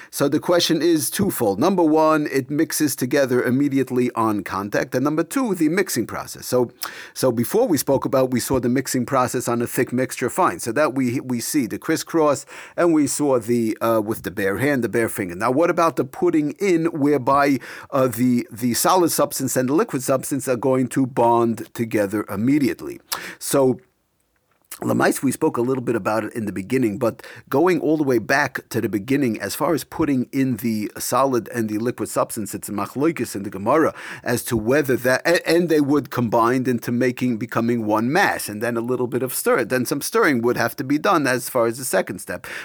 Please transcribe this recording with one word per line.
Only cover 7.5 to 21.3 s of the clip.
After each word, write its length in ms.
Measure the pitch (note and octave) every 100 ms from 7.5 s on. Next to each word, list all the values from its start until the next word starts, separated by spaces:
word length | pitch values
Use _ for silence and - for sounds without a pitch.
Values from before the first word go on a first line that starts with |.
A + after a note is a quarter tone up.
| G#3 B3
we 80 | C#3+
spoke 300 | - C3+ C3
about, 240 | C3 C3
we 100 | B2
saw 180 | - C3
the 120 | A#2+
mixing 340 | C3 C3 C3
process 440 | A#2 C3+ A#2+ C3 B2
on 120 | A#2+
a 60 | A#2
thick 260 | - B2
mixture, 380 | B2 B2+ - B2+
fine. 160 | - D#3+ E2+
So 100 | A#2+
that 240 | A#2+ D3+
we, 240 | C3+ B2+ B2
we 220 | B2+ A#2+
see 260 | - D3+ G#2+
the 100 | G#2
crisscross, 720 | - D#3 - E3 D3+ C3 - - - -
and 180 | F3
we 140 | D#3 C#3
saw 320 | - D3 B2+
the, 360 | G#2+ A#2+ A2 -
uh, 200 | A2+ A2+
with 220 | G#2+ G#2+
the 80 | F#2+
bare 280 | G2 G2 G2
hand, 260 | C#3+ C3+
the 40 | A2+
bare 200 | A#2 A2
finger. 260 | - F#2+
Now, 160 | F2 A#2
what 200 | C3 E3+
about 260 | F3 E3 C#3
the 80 |
putting 480 | C3 - F3 D#3+ D3 -
in, 240 | G3 E3 E3
whereby, 680 | E3 C#3+ D3 B2+ C#3 C#3+ C3 - - -
uh, 160 | C#3 C3
the, 400 | A2 B2+ A#2+ -
the 200 | G#2+ B2
solid 360 | A2+ F3 F#3 E3
substance 460 | - D3 - - C3
and 120 | B2+
the 60 |
liquid 300 | D#3 A#3+ C3+
substance 420 | B2+ C3 - C#3 -
are 80 |
going 320 | B2 C3+ C3 B2
to 140 | C#3
bond 720 | C3 C3 A#2